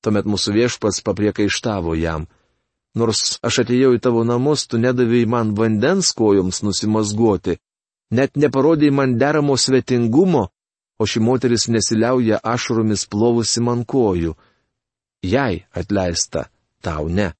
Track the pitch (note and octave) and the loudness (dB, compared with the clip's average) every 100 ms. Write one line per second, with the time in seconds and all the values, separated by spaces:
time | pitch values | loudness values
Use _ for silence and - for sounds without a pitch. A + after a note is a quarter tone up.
0 | - G#2 G2 G2+ - G#2 A#2+ - A2 F#2+ | -2 -2 -2 -2 0 0 0 0 -4 -4
1 | - F#2+ G#2 F#2+ G#2 - A#2+ G2+ E2+ E2 | -4 -2 -2 0 -2 -2 -4 -4 -4 -2
2 | E2 D#2+ D#2 _ _ _ _ _ _ - | -4 -4 -10 _ _ _ _ _ _ -4
3 | A2+ G#2 - - A#2 B2 A#2 B2 C3 A#2+ | -2 -2 -4 -6 -4 -2 0 2 4 2
4 | B2+ A#2 A#2 A#2+ C3+ D3 - A#2+ A#2+ B2+ | 2 0 0 0 0 -2 -2 0 0 2
5 | A#2+ A#2+ A2+ A#2+ A2 G#2 A2 G#2+ B2+ G3 | 2 2 2 0 0 0 0 2 2 2
6 | F3 - A2+ G2+ F#2 - G#2 G2 G#2+ G#2+ | 0 0 4 4 2 -2 -4 -4 -2 0
7 | G#2 G#2 A2+ F#2+ - E2 _ _ _ _ | -2 2 2 2 -2 -6 _ _ _ _
8 | _ A2+ C3+ - C#3+ C3 C#3 E3 D3 C#3 | _ -2 0 2 0 2 2 4 2 2
9 | C3+ A#2+ C#3 D#3 C#3+ C3 - C3 - B2+ | 0 2 0 2 0 0 2 0 2 0
10 | A#2 B2 F#3 D#3 G2 _ _ _ _ _ | 2 4 4 2 0 _ _ _ _ _
11 | G#2+ - A2 B2+ B2 A#2 - A2+ - A2 | -4 0 0 2 2 0 0 -2 0 0
12 | A2+ B2+ A2+ G#2 A2 A#2+ - A2+ A2 G#2 | 2 2 2 0 -2 -4 -2 -2 0 -2
13 | - G#2 A#2 A#2 A2 - A#2+ A#2+ A#2+ C#3 | -4 0 2 2 0 -2 -2 -2 -2 0
14 | A2+ F#2 E2 D#2 _ _ _ _ _ _ | 2 0 -4 -6 _ _ _ _ _ _
15 | _ _ F#2 A#2 C3+ F2 _ - F2+ G2+ | _ _ -4 -2 -2 -4 _ -10 -4 -2
16 | F#2 E2+ - D#2+ - _ _ _ F#2 D#2 | -2 -4 -6 -6 -10 _ _ _ -8 -6
17 | D#2 F2 G2+ | -4 -2 -4